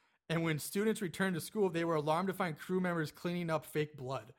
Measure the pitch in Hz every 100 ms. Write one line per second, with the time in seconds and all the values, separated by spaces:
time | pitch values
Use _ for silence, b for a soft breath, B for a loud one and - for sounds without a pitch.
0 | _ _ - 165 165 151 - 196 220 214
1 | 180 - 190 165 - 214 185 165 170 160
2 | 151 160 190 180 180 147 - 185 180 170
3 | 151 - 180 175 170 156 - 156 151 139
4 | 127 135 -